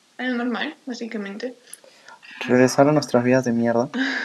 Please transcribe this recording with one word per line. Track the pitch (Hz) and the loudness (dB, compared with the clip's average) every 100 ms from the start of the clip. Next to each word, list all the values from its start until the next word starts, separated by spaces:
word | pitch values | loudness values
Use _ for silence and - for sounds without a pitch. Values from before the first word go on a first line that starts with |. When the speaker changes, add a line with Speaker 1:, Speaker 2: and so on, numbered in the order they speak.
| _ - | _ -8
Speaker 1:
a | |
lo | 247 240 | -4 -2
normal, | 240 208 262 320 - | -2 -4 -6 -10 -12
básicamente. | 233 226 214 196 208 247 - _ - - - - - - - - | -10 -10 -8 -10 -10 -12 -12 _ -20 -20 -20 -20 -20 -20 -10 0
Speaker 2:
Regresar | 127 127 - 139 | 4 4 4 4
a | |
nuestras | 151 139 123 | 4 2 0
vidas | 123 131 123 | 2 2 2
de | |
mierda. | 117 117 117 123 247 269 - | 0 0 0 0 -2 -4 -4